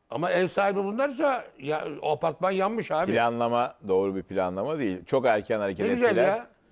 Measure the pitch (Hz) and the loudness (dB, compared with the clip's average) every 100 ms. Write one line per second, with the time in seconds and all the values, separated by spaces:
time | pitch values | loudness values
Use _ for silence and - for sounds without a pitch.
0 | - 123 175 180 185 - 202 196 196 220 | -10 -4 0 0 0 0 0 0 -2 -2
1 | 285 247 294 254 - - 139 156 170 143 | -4 0 0 0 -6 -12 -6 -4 -4 -6
2 | 147 151 165 156 185 190 190 226 - 156 | -2 0 -2 0 0 0 0 -2 -2 0
3 | 190 113 117 117 117 120 127 - 101 95 | 2 2 2 2 0 2 0 -4 0 2
4 | 98 95 87 95 92 95 120 156 113 92 | 2 -2 -4 -2 -2 -2 -4 -2 -2 -4
5 | 85 135 123 107 98 110 101 92 226 240 | -2 2 4 2 2 -2 -2 -2 -2 2
6 | 240 202 190 220 240 _ _ | 2 4 2 0 -4 _ _